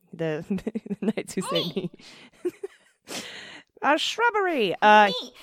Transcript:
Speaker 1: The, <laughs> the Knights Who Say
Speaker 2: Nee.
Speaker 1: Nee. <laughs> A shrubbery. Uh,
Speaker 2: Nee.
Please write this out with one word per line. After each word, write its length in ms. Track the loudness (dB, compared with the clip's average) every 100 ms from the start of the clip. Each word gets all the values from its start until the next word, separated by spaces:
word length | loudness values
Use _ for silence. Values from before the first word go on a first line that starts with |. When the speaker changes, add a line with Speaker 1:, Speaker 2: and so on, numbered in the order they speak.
| _
Speaker 1:
The, 320 | -6 -4 -4 -4
<laughs> 40 |
the 460 | -6 -6 -8 -8 -4
Knights 320 | -4 -4 -6
Who 80 | -6
Say 220 | -4 -2 -2
Speaker 2:
Nee. 160 | -4 -8 -10 -20 -20 -20 _
Speaker 1:
Nee. 80 | -10
<laughs> 80 | -8 -14 _ _ _ -14 -12 -12 -14 -16 -20 -20 _
A 160 | 0 2
shrubbery. 760 | 0 0 0 2 0 0 -2 2
Uh, 300 | 6 8 6 2
Speaker 2:
Nee. 100 | -10 -18